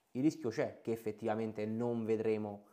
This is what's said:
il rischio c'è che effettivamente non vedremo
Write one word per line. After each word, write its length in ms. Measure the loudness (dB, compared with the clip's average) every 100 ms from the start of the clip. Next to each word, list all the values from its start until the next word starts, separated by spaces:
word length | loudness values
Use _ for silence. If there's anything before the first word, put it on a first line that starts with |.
| _
il 100 | 0
rischio 280 | 2 2 -2
c'è 320 | 0 -2 -2
che 100 | -4
effettivamente 720 | -2 -2 -4 0 0 0 -2 -2
non 400 | 0 0 0 2
vedremo 600 | 2 4 2 0 -6 -12